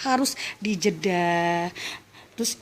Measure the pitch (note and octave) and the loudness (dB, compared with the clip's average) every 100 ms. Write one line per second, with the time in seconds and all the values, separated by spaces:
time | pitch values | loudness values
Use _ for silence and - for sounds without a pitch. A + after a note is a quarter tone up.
0 | C4+ C4 C4+ - - - G#3 G3 G3+ E3 | 0 2 2 -2 -8 -6 -4 0 0 0
1 | G3+ F3+ F3 E3+ E3+ E3+ F3 - - - | 0 2 2 2 2 0 -2 -6 -10 -12
2 | - - - - A#3 - | -16 -20 -12 -6 -4 2